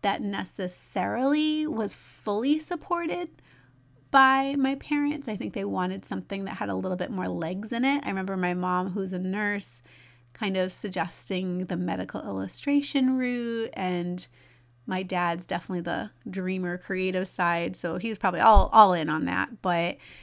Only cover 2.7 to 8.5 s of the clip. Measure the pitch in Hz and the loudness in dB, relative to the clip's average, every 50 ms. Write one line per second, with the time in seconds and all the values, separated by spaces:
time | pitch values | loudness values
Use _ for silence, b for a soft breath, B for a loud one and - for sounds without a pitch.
2.7 | 370 - - - 349 339 339 330 349 349 349 - - - b b b b b b | -8 -8 -4 -4 -4 -2 -2 -4 -4 -4 -6 -8 -10 -18 b b b b b b
3.7 | b b b _ _ _ _ _ - 277 269 262 262 269 269 269 277 285 269 262 | b b b _ _ _ _ _ 6 8 8 8 6 4 2 0 0 2 2 0
4.7 | 277 277 - - 302 294 294 285 302 285 - - 214 190 220 208 180 208 196 202 | 0 -2 -2 -2 0 0 0 0 -2 -4 -6 -6 -6 -4 -6 -6 -4 -4 -4 -2
5.7 | 196 190 180 180 185 196 - - 202 196 185 - 202 196 196 196 196 180 220 202 | -2 -2 -2 -2 -4 -6 -8 -6 -8 -8 -6 -6 -6 -6 -6 -6 -6 -6 -4 -4
6.7 | 196 185 185 185 185 180 185 - 202 185 180 185 180 175 170 160 185 190 214 214 | -2 -4 -2 -4 -2 -4 -4 -4 -4 -4 -4 -4 -2 -2 -4 -4 -4 -6 -6 -6
7.7 | 233 233 247 269 277 285 - - 196 190 185 190 196 185 180 180 | -2 0 2 2 2 0 -2 -4 -4 -4 -4 -4 -2 -2 0 0